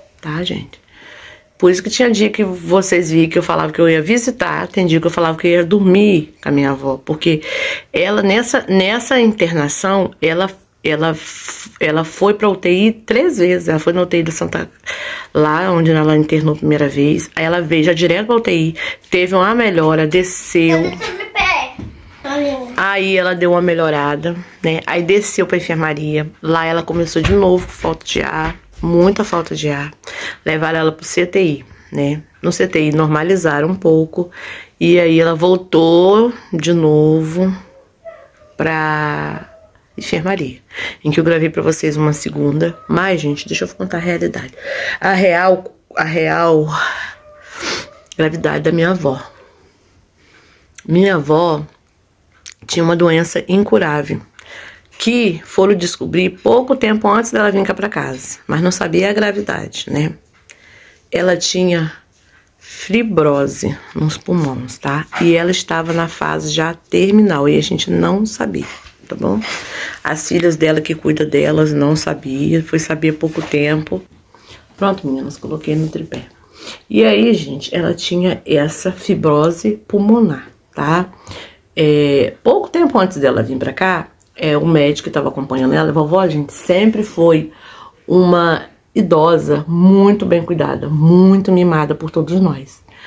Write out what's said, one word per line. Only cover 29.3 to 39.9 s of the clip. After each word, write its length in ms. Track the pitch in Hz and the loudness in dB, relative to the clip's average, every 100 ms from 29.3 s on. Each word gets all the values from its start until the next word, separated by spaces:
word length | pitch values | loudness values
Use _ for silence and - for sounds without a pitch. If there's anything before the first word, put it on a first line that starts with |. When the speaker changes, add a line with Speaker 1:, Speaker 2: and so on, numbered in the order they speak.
| 170 165 151 | -4 -4 -6
Speaker 1:
de 140 | 151 | -4
ar. 220 | 143 147 - - - - - 151 | -6 -8 -14 -18 -14 -14 -8 -4
Levaram 340 | 156 160 160 | -2 -2 0
ela 120 | 160 | 0
pro 140 | 156 - | -2 -4
C 200 | - 180 | -2 0
T 160 | 196 | 0
I, 240 | 175 139 - - - | 0 -2 -10 -20 -10
né? 320 | 147 143 151 - _ | -4 -2 -4 -8 _
No 120 | 175 | -4
C 140 | - - | 0 0
T 120 | 160 | 0
I 120 | 151 | 0
normalizaram 760 | 151 156 156 170 190 165 147 160 | 2 2 0 2 0 2 0 -2
um 80 | 185 | 0
pouco. 560 | 165 160 160 175 175 - - - - _ | 2 2 2 -4 -8 -12 -18 -18 -20 _
E 180 | 170 175 | 2 4
aí 220 | 170 165 | 4 4
ela 160 | 165 160 | 2 2
voltou 960 | 180 185 185 175 165 170 185 208 240 240 - | 2 2 2 2 4 4 6 4 2 -2 -8
de 180 | 170 156 | -4 0
novo 840 | 170 156 151 151 160 160 170 190 190 - - _ _ 659 - - _ _ - | 2 4 4 4 2 0 -2 -2 -2 -12 -20 _ _ -20 -20 -20 _ _ -6
pra 880 | 160 160 156 151 151 147 151 156 - - _ _ _ | -4 -2 -2 -2 -2 -4 -8 -10 -14 -20 _ _ _